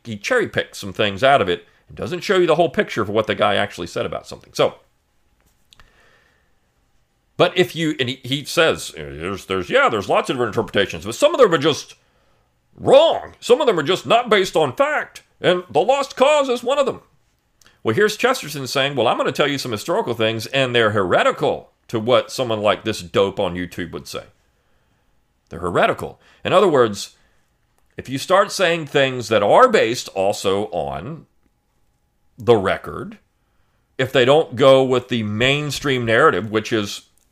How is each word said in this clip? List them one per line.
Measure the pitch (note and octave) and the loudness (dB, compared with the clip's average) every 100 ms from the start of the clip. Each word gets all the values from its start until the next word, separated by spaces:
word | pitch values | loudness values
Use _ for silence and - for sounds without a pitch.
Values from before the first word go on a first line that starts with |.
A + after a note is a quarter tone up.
he | A#2 G#2+ | -14 -10
cherry-picked | - B3+ D#3 G#2+ - - | -2 -2 0 -4 -6 -10
some | G2+ | -12
things | F2+ G#2 F#2+ | -4 -4 2
out | C3 C#3 | 4 4
of | F#2+ | 2
it | F2 - _ _ | -2 -6 _ _
and | - | -12
doesn't | G#2+ F3 | -8 -8
show | - F#3 | -2 2
you | E3+ | 2
the | D#3 | 2
whole | E3 | 2
picture | G#3+ F#3+ - | 0 -2 -4
of | G2+ | -2
what | G#2+ G#2+ | -2 -2
the | G2+ | 0
guy | G#2 G2+ | 0 0
actually | G2+ - F2 | -2 -6 -10
said | B2 F#2+ | -6 -6
about | - - | -8 -12
something. | - - | -18 -12
So, | - B2 - _ _ _ _ _ _ _ _ _ - - _ _ _ _ _ _ _ _ _ _ _ _ _ _ - | -2 -2 -2 _ _ _ _ _ _ _ _ _ -20 -20 _ _ _ _ _ _ _ _ _ _ _ _ _ _ -2
but | F3+ - | 0 2
if | F3 D3+ | -2 -2
you, | D#3+ - | -4 -2
and | B2 | -6
he, | C3+ | -6
he | B2 C#3+ | -8 -8
says, | - E3+ D#3+ E2+ - | -4 0 2 0 -6
"There's, | D#2+ C#2+ C#2+ D#2+ F#3+ - | -12 -14 -10 -8 -8 -4
there's, | F#2+ - | -4 -2
yeah, | C4+ C#4 | 0 2
there's | G#2 F#2+ | 0 0
lots | F#3 - | -2 -2
of | C3+ | -4
different | A#2 | -2
interpretations, | A2+ G#2+ G#2 F#2+ E2+ F#2+ | -2 -2 -2 -2 -4 -10
but | A#2+ | 0
some | D4 | 0
of | D#4+ | 4
them | A3 | 4
are | D#3+ | 4
just | D#3 C3+ - - _ _ _ _ _ _ _ - | 0 -2 -8 -20 _ _ _ _ _ _ _ -8
wrong. | F#2+ - D#4+ G2 D2+ - | 4 6 6 0 -8 -12
Some | - B3+ | 2 2
of | C4+ | 4
them | F3 | 0
are | |
just | C#3+ F#3 C3+ | 0 -4 0
not | A3+ B3 | 0 2
based | G#3 F#3 E3+ | 0 2 0
on | C#3+ - | -2 0
fact, | C#4+ C#4 - - - _ | -2 -2 -6 -14 -20 _
and | D#3 F3+ F3+ | 0 0 0
the | - | 0
lost | G3+ C#4 C4+ - | 2 0 -2 2
cause | C4+ D4+ C4+ | 4 4 2
is | B3 | -2
one | A#3+ C#4+ | -2 0
of | B3+ | 0
them." | F2+ - _ _ _ _ _ _ _ | -4 -14 _ _ _ _ _ _ _
Well, | A2+ A2+ | -2 2
here's | - - | 0 2
Chesterton | A#3+ - D3+ D3 B2+ | 0 0 -6 -10 -4
saying, | C#3+ C#3 C#3 | -2 -2 0
"Well, | A2+ | 0
I'm | G3+ | 0
gonna | A#3+ | -2
tell | C#3 C#3+ | 0 -2
you | C#3 | -2
some | C3 | -6
historical | G#2+ - G3 E3 A#2 | -8 -4 -4 -2 -2
things, | A2 A2+ A2+ | -2 -2 -4
and | C#3 B2+ A#2+ | -2 0 2
they're | A2 | 2
heretical | G#2 F2+ C#3+ C4 - C#3 D#2 - _ _ | 2 0 2 0 0 -2 -4 -8 _ _
to | A#2 | -6
what | A2 A#2 - | 2 2 2
someone | - B2 G#2+ | -6 -4 0
like | G#2 F#2 | 0 0
this | A2 G#2 | -2 -8
dope | F2 A2+ G2 F#2+ | -4 0 0 0
on | F#2 F2+ | -4 -4
YouTube | F2 - E2 | -8 -10 -10
would | D#2+ C2+ | -12 -12
say." | C2 - _ _ _ _ _ _ _ _ _ _ _ _ | -14 -14 _ _ _ _ _ _ _ _ _ _ _ _
They're | - | -10
heretical. | F2 A#2+ - C#3 C#2+ - _ _ | -4 0 0 -2 -10 -16 _ _
In | G#2 | -2
other | E3 D3+ | 2 4
words, | C#3+ A#2 G2+ - _ _ _ _ _ _ _ _ - | 4 2 0 -12 _ _ _ _ _ _ _ _ -18
if | - | -10
you | C3+ | -8
start | - F#3+ G3+ | 2 2 2
saying | - F3 E3+ D3 | 0 0 0 -2
things | D3 C3+ B2+ A2 | 0 0 -2 0
that | A2 | 2
are | G2+ E3+ B3+ | 6 6 6
based | G#3+ A2+ B2+ - | 4 2 -2 -6
also | F#2+ F#2+ G#2 G2+ G2+ - | -2 -2 0 -2 -2 -2
on | F2 C#2 C#2 A2 D#3+ C#2 _ _ _ _ _ _ _ _ _ _ - | -6 -6 -8 -10 -14 -20 _ _ _ _ _ _ _ _ _ _ -6
the | A2 A2 | 4 4
record, | F#2+ E2 - D#2 E3+ A3 _ _ _ _ _ _ _ - | 4 -2 -6 -12 -12 -16 _ _ _ _ _ _ _ -6
if | B2+ | -2
they | C#3 A#2+ | 2 4
don't | D3+ - A#2+ | 4 2 4
go | C3+ C3+ | 6 6
with | C3 B2+ - | 4 0 0
the | A#2+ | -4
mainstream | G#2 G#2+ B2+ D3 D3 C3+ D3 B2+ A#2 | -4 0 0 0 -4 -6 -4 -2 0
narrative, | A2+ D#3 F#2+ G#2+ | 4 4 2 -2
which | A2 A2 | -4 -2
is | A2+ G2+ - - _ _ | -2 -4 -8 -16 _ _